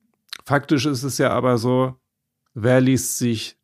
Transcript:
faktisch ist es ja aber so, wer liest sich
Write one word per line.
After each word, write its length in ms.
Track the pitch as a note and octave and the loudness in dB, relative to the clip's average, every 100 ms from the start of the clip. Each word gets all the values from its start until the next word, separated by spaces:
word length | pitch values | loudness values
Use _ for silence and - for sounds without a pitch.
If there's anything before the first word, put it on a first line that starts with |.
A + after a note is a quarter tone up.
| _ _ _ - - | _ _ _ -20 -2
faktisch 400 | C#3 - D3 D3 | -2 0 0 0
ist 180 | B2+ | -4
es 140 | C3+ B2+ | -6 -2
ja 140 | C3+ | 0
aber 260 | A#2+ B2+ A#2+ | 2 0 0
so, 380 | B2 B2+ C3 B2+ _ _ _ _ _ | 2 0 0 -4 _ _ _ _ _
wer 260 | A#2 A#2 C3 | -4 2 4
liest 380 | C3 B2+ - - | 4 2 -2 -4
sich 400 | A#2+ A2 - - | -2 -4 -6 -16